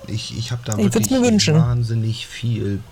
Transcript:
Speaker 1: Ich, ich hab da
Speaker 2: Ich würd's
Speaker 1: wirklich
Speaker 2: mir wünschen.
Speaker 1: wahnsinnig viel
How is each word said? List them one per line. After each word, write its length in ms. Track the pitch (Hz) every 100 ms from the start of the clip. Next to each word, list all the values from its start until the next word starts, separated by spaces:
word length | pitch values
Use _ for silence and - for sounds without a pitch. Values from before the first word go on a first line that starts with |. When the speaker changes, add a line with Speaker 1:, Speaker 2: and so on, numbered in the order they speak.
| -
Speaker 1:
Ich, 300 | 107 - -
ich 160 | 113
hab 120 | 120
da 80 | -
Speaker 2:
Ich 40 | 202
würd's 100 | 202
Speaker 1:
wirklich 160 | 226 208
Speaker 2:
mir 120 | 262
wünschen. 340 | 247 214 175 156
Speaker 1:
wahnsinnig 680 | 151 120 113 113 110 113 -
viel 540 | - 117 110 104 98 -